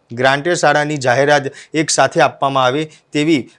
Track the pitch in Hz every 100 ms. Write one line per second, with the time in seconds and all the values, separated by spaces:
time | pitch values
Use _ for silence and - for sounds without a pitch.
0 | - 117 131 139 156 170 151 147 147 151
1 | 127 120 143 147 135 - - 151 156 -
2 | 165 170 143 - 139 135 127 139 156 -
3 | _ 147 151 147 110